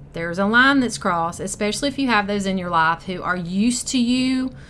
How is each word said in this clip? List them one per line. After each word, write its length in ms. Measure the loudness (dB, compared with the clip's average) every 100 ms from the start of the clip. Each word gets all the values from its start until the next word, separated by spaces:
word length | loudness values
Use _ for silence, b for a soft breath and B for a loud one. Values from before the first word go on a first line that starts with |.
| -14 -8
there's 240 | -4 0
a 60 | 2
line 360 | 4 6 4
that's 180 | 2 -2
crossed, 420 | -2 0 -2 -4
especially 480 | -8 -4 -4 -2 -4
if 100 | -2
you 100 | 2
have 180 | 2 2
those 180 | -2 -2
in 140 | -2
your 100 | 0
life 360 | 2 2 0 -4
who 180 | -6
are 140 | -4 -4
used 520 | -2 0 2 0 -2
to 100 | 0
you, 520 | 2 2 2 0 -2 B B